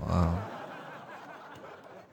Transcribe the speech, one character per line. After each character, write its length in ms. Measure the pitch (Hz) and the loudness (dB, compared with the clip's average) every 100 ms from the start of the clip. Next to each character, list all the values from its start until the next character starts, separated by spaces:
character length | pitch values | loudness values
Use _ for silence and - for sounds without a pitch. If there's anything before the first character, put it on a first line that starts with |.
| 69 | 4
啊。 300 | 87 85 90 104 - - - - - - - - - - - - - - - - | 8 8 6 0 -6 -8 -10 -10 -12 -12 -12 -12 -14 -14 -14 -14 -14 -14 -16 -18